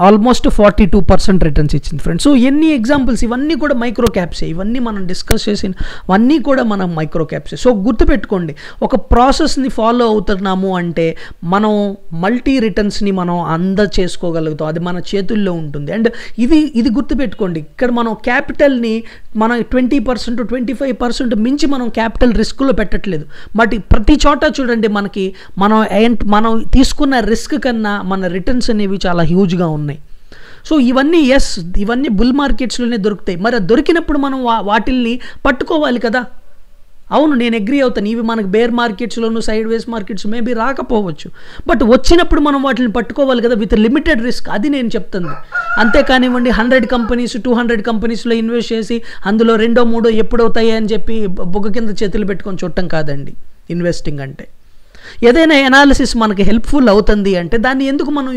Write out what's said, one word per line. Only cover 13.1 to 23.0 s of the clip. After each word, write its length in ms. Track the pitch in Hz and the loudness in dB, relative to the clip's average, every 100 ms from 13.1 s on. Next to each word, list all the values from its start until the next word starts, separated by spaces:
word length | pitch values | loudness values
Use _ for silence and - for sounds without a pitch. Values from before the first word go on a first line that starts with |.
మనం 280 | 190 175 175 | -2 -2 -2
అంద 380 | 156 165 185 190 202 202 | -2 -2 -2 0 0 0
చేసుకోగలుగుతాం, 680 | 180 - 175 165 156 151 156 | -2 -2 -4 -4 -4 -4 -6
అది 120 | 165 | -4
మన 220 | 175 175 - 202 | -4 -6 -4 -4
చేతుల్లో 380 | 190 220 196 | -2 -2 -2
ఉంటుంది. 380 | 170 156 147 147 196 | -4 -6 -8 -6 -2
And 140 | 220 - - - | -2 -4 -8 -2
ఇది, 200 | 240 311 302 233 | 2 2 2 0
ఇది 100 | 240 | 0
గుర్తుపెట్టుకోండి, 720 | 226 - 262 247 - 190 160 | 0 -2 -2 -2 -4 -4 -6
ఇక్కడ 320 | 151 - 247 | -10 -4 -2
మనం 220 | 240 226 | 0 -2
క్యాపిటల్ని 880 | 214 254 254 285 - 285 254 233 220 - - - 214 | -4 -2 -2 -2 0 2 2 -2 -4 -8 -14 -8 -2
మనం 260 | 226 240 | 0 -2
ట్వంటీ 380 | 214 254 254 277 | -2 0 0 0
పర్సెంట్, 480 | 214 233 - 240 226 | 0 -4 -4 -4 -4
ట్వంటీ 260 | 254 233 | -4 -4
ఫైవ్ 220 | 247 277 208 | -4 -4 -2
పర్సెంట్ 340 | 240 233 247 220 | -4 -2 -2 0
మించి 320 | 226 285 311 | 0 0 0
మనం 220 | 277 240 | 0 -2
క్యాపిటల్ 440 | 226 226 - 247 | -2 -4 0 2
రిస్క్లో 380 | 208 214 - 269 | 2 -2 0 0
పెట్టట్లేదు. 540 | 226 214 220 | 0 2 0